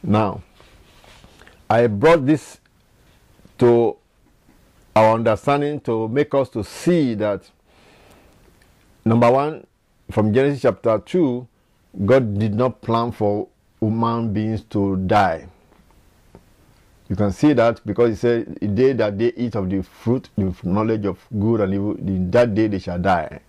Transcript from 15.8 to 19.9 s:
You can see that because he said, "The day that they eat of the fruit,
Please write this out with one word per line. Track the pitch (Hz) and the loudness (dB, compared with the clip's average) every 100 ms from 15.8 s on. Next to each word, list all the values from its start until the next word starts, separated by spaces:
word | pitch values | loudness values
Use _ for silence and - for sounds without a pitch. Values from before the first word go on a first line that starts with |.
| _ _ _ _ _ - _ _ _ _ _ _ _ | _ _ _ _ _ -20 _ _ _ _ _ _ _
You | 98 | -2
can | 104 | -2
see | 92 151 | 2 2
that | 131 117 113 - | 4 2 0 -6
because | 101 120 | 0 0
he | 104 | 2
said, | 120 117 - - | 0 0 -4 -8
"The | 104 | -4
day | 101 131 | 2 2
that | 131 107 101 | 2 -2 0
they | 120 - | -4 -2
eat | 120 110 | -6 -4
of | 92 | -4
the | 98 | -4
fruit, | 90 | -6